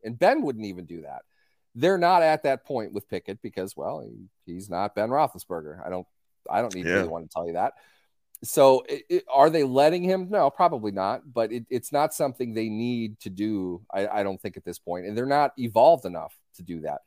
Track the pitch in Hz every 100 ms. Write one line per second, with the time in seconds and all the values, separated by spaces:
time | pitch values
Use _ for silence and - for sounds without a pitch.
0 | 110 117 185 294 185 113 104 90 82 85
1 | 71 64 - _ _ _ _ 117 160 190
2 | 170 180 160 156 143 131 - 131 107 101
3 | - 95 - 107 110 - 95 - 78 151
4 | 55 58 95 _ - 87 104 87 104 -
5 | 110 139 147 90 - 85 76 85 85 92
6 | 90 _ _ _ - - 117 92 85 92
7 | 87 82 80 80 85 85 117 - _ _
8 | _ _ _ - - - 135 131 - 143
9 | - 175 - 135 151 160 135 127 151 180
10 | 180 190 185 208 143 - 175 143 107 98
11 | 98 127 151 120 110 120 117 123 - 147
12 | 151 - 143 120 123 110 113 107 120 123
13 | 110 107 107 95 107 104 92 87 107 98
14 | 101 101 98 95 101 92 - 87 - 87
15 | 92 107 131 143 143 - 120 110 139 170
16 | 92 87 78 - _ - 87 82 76 71